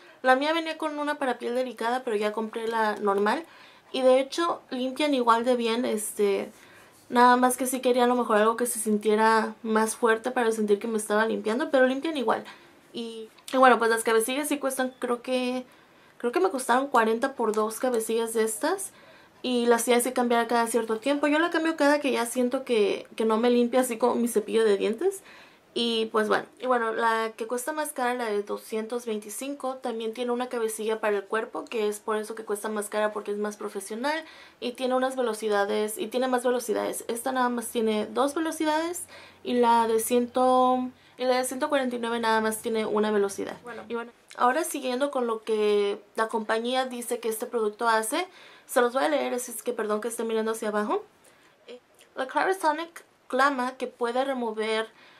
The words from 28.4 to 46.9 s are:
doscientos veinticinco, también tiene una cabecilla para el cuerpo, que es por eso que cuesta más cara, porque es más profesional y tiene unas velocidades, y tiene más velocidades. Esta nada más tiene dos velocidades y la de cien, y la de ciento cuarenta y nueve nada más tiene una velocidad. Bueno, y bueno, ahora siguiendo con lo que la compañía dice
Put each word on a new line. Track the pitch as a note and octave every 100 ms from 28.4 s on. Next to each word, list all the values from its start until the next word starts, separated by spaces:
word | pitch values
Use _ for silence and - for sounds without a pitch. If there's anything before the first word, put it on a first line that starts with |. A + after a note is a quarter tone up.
doscientos | G#3 G3+ - A3 A3 A#3+
veinticinco, | A#3 G#3+ G#3 - C4+ C#4+ C4 C4
también | B3+ A3+ A3+
tiene | A3+ B3
una | A#3+ B3
cabecilla | A#3+ A3 A3 G#3+ A3
para | G#3+ G3+
el |
cuerpo, | G3 A3 A3+ -
que | C#4+ A#3 G#3
es | G#3
por | - G#3+
eso | G#3+ A3
que |
cuesta | G#3+ G#3 G#3+
más | G#3 G#3
cara, | G#3+ G#3+
porque | G#3+ G3+
es | G#3
más | G#3 G#3
profesional | G#3 G3+ - A3 C#4 D#4 D#4 - - _
y | B3
tiene | A#3+ B3+
unas | B3+ C4 C4
velocidades, | A#3+ G#3+ A3 G#3 G3+ G#3+ G#3+ -
y | G#3+
tiene | B3 C4
más | B3
velocidades. | B3 B3 A#3+ G3+ G3+ - -
Esta | A#3 C4
nada | C4 B3
más | A#3+ A3
tiene | A#3+ A3 G#3+ -
dos | A3 C#4
velocidades | E4 D#4+ D#4 D#4 D#4 E4 F4+ - - - -
y | -
la | B3 A#3 A#3 A3+
de | A3+
cien, | A3+ B3 A#3+ B3+ B3+ B3+ B3+ B3+ B3+ - - -
y |
la | B3+ B3+
de |
ciento | B3+ B3+ D4+
cuarenta | C#4+ B3+ A#3+
y |
nueve | A#3 A#3
nada | A3+ A3
más | A3 A3
tiene | A#3 A3 G#3+
una | G#3+ G#3+
velocidad. | G#3 G3 G3+ G3 -
Bueno, | A#3+ A3 G#3+
y |
bueno, | A#3 A#3 - _ -
ahora | B3 C#4
siguiendo | E4+ C#4+ B3+ B3 C#4+
con | C#4 A#3
lo | A3
que | - G#3+ G#3 G#3 G3+ G#3 -
la | - A3
compañía | A3+ G#3+ A3 A#3+ B3+
dice | B3+